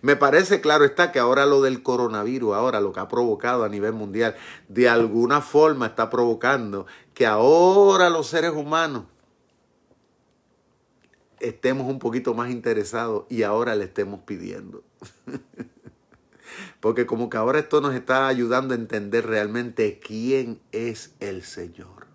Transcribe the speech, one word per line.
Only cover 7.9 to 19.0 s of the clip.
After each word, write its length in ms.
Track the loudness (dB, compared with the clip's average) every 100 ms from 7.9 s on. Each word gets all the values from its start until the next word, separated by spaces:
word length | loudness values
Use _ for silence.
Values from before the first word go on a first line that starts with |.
| 6 4
los 180 | 2 -2
seres 260 | -2 -2
humanos 500 | -4 -2 -2 -2 -6 -12 _ _ _ _ _ _ _ _ _ _ _ _ _ _ _ _ _ _ _ _ _ _ _
estemos 480 | -10 -4 -4 -2 -4
un 100 | -6
poquito 340 | -4 -4 -4
más 160 | -4 -6
interesados 760 | -6 -4 -4 -4 -6 -6 -6 -6
y 140 | -4
ahora 320 | -2 -2 -2 -4
le 100 | -6
estemos 360 | -6 -8 -8
pidiendo. 640 | -12 -12 -12 -14 -16 -20 _ _ -20 _ -16
<laughs> 1500 | -16 _ -18 -18 _ -20 _ _ _ _ _ -20 -20 -20 _
Porque 260 | -2 0 -2
como 240 | -2 -4
que 80 | -2
ahora 220 | 0 0
esto 220 | 2 0
nos 120 | 0
está 340 | -4 -2 0 0
ayudando 460 | 0 0 -2 -2
a 40 | -6
entender 480 | -6 -8